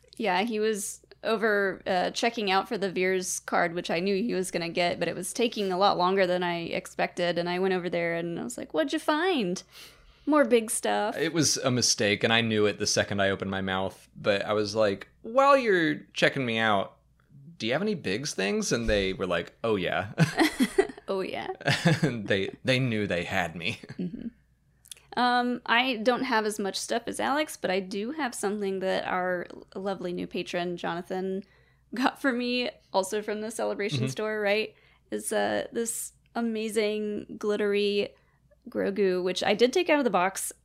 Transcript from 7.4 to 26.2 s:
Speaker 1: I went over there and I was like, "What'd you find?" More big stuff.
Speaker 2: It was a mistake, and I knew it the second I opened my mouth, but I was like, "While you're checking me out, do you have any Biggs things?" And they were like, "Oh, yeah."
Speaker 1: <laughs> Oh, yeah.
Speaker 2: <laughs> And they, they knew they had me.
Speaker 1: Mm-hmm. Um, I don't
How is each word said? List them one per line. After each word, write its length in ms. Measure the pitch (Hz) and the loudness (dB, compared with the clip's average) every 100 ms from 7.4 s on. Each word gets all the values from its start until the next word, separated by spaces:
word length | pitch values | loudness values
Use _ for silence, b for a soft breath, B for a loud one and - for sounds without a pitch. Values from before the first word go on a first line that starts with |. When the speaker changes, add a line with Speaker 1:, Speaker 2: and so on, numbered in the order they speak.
| 175 | -2
Speaker 1:
I 120 | 175 | 0
went 140 | 190 | 0
over 140 | 185 175 | 0 0
there 260 | 175 170 170 | -2 -2 -2
and 240 | 170 170 | -4 -6
I 20 | |
was 140 | 240 - | -6 -8
like, 160 | - | -4
"What'd 180 | - 294 | -2 0
you 60 | 320 | -2
find?" 640 | - 302 370 311 180 185 - B B B B B - | 0 0 2 2 0 -2 -8 B B B B B 2
More 180 | 302 | 4
big 260 | 240 233 220 | 6 4 2
stuff. 460 | - 220 208 208 - | -2 0 0 0 0
Speaker 2:
It 160 | 160 | 0
was 240 | 160 131 - | 2 2 2
a 140 | 135 | 2
mistake, 520 | 123 - - 104 101 | 2 2 2 4 4
and 80 | 117 | 4
I 100 | 113 | 4
knew 240 | 113 110 104 | 4 4 2
it 120 | 95 | 2
the 80 | 104 | 0
second 320 | 113 101 101 | 2 0 2
I 100 | 98 | 2
opened 200 | 95 95 | 2 -2
my 120 | 98 | -2
mouth, 460 | 95 95 95 - - | -2 -2 -2 -6 -20
but 300 | - 107 101 | -6 0 2
I 80 | 107 | 2
was 220 | 107 104 107 | 0 0 2
like, 320 | 104 98 - _ | 2 2 -8 _
"While 340 | 226 247 277 277 | -2 4 6 6
you're 460 | 233 185 160 151 - | 6 4 2 0 -8
checking 320 | - 156 139 | 0 2 2
me 140 | 123 113 | -2 2
out, 380 | 113 101 - - _ _ _ - - - | 4 2 0 -8 _ _ _ -20 -20 -8
do 100 | 110 | -2
you 60 | |
have 80 | 139 | 0
any 120 | 214 | 0
Biggs 400 | 180 98 104 147 | -2 -2 -2 -2
things?" 360 | - 196 214 202 | -2 -2 0 0
And 180 | 120 113 | 0 2
they 260 | 104 95 | 2 2
were 120 | 92 92 | -2 0
like, 280 | 87 85 _ | 0 -2 _
"Oh, 120 | 117 104 | 0 0
yeah." 320 | 85 82 95 - | 0 -2 -4 2
Speaker 1:
<laughs> 920 | 165 - 302 - 247 - - - - | 2 4 0 2 0 2 -2 -2 -6
Oh, 120 | 190 | -4
yeah. 260 | 180 - - 381 - | -4 -6 -8 -6 -2
Speaker 2:
<laughs> 280 | - 170 156 | 2 2 2
And 260 | 151 117 101 | 2 -2 0
they, 220 | 101 95 - | 0 0 -4
they 160 | - 127 | 0 2
knew 280 | 131 107 101 | 2 0 0
they 180 | 87 | -2
had 320 | 82 98 85 82 | -2 -2 -2 -4
me. 240 | 85 - - - | -6 -6 -12 -8
Speaker 1:
Mm-hmm. 280 | 180 - 226 - _ _ _ _ - - b - | -8 -6 -12 -12 _ _ _ _ -20 -20 b 0
Um, 440 | 247 247 247 240 - | 2 2 0 -4 0
I 300 | 233 262 226 | 2 2 0
don't 220 | 220 240 | 2 0